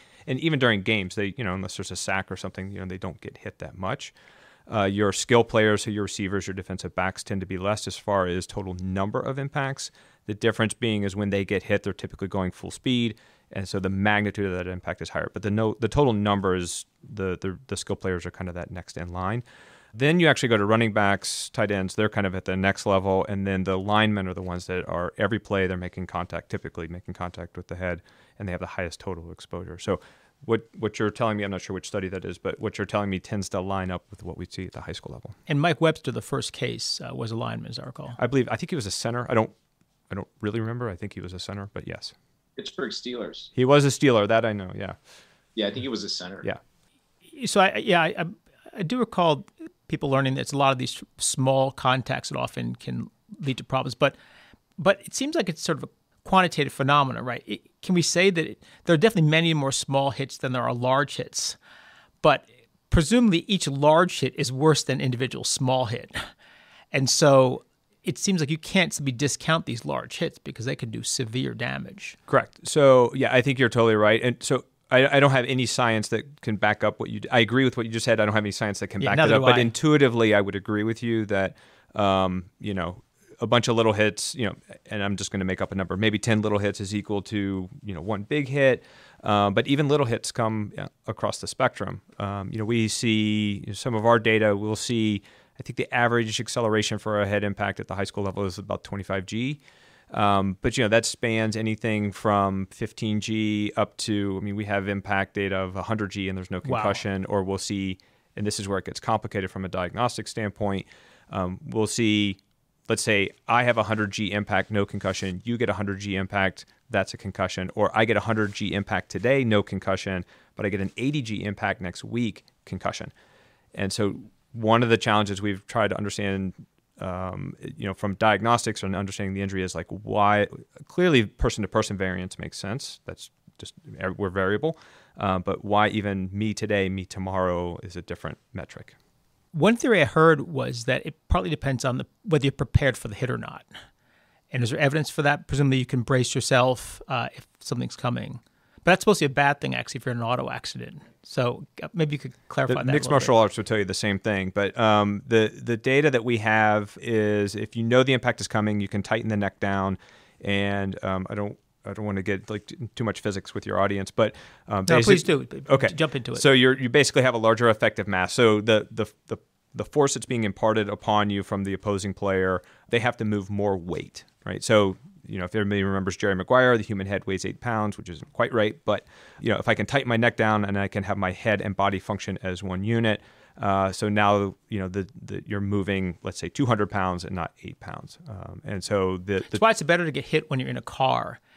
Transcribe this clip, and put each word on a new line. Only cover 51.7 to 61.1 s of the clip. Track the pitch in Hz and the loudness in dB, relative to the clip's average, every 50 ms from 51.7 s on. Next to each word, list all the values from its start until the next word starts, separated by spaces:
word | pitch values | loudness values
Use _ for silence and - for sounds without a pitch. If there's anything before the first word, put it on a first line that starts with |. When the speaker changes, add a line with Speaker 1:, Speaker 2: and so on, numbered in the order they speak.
| - | -2
Speaker 2:
contacts | - - 131 127 131 123 - 135 127 - - | 0 2 2 2 2 0 -2 -6 -6 -6 -6
that | 143 127 | -6 -6
often | 123 - - 131 123 117 123 | -6 -6 -6 -6 -6 -6 -8
can | - - - 127 120 - - - _ _ _ 208 - | -8 -8 -8 -8 -8 -8 -10 -14 _ _ _ -14 -8
lead | 185 135 131 - | -6 -4 -4 -4
to | - | -6
problems, | - - 131 127 135 120 | -4 -4 -4 -4 -4 0
but, | - 147 139 - - - - - - - _ _ _ _ _ _ - | 2 2 2 2 -2 -12 -20 -20 -20 -20 _ _ _ _ _ _ 0
but | 160 190 196 - - | 2 2 2 2 -2
it | - - | -8 -6
seems | - 262 285 320 | -4 -4 -2 0
like | 339 214 170 | -2 -2 -2
it's | 156 - | -4 -4
sort | - - 160 127 | -4 -4 -4 -4
of | - | -6
a | - _ _ _ _ _ _ - | -10 _ _ _ _ _ _ -4
quantitative | - - 185 185 175 - - 143 131 - | 2 4 4 4 4 2 -2 -2 -2 -2
phenomena, | - 139 135 143 147 139 131 120 117 120 | 0 2 4 4 4 4 2 -2 -6 -6
right? | 123 120 127 - | -8 -8 -8 -8
It, | - 208 - - _ _ _ - | -10 -10 -10 -12 _ _ _ -2
can | - 185 | 0 2
we | 175 170 | 2 2
say | - - 170 185 196 | 2 4 4 4 4
that | 190 170 156 101 | 4 2 -2 -4
it, | 107 - _ - - - _ | -8 -14 _ -20 -20 -4 _
there | - 170 | 4 4
are | 151 | 6
definitely | 180 226 - 185 160 151 | 6 4 4 4 4 6
many | 156 160 170 165 160 | 6 6 4 4 2
more | 151 139 135 131 | 2 2 0 -2
small | - - - 139 139 139 139 131 | -2 -2 0 0 0 2 0 -2
hits | - 135 127 - - | -4 -6 -8 -6 -6
than | - 135 127 | -6 -4 -2
there | 127 120 | -2 -2
are | 120 123 | -2 -2
large | 120 120 127 131 139 143 139 | 0 2 2 4 2 2 0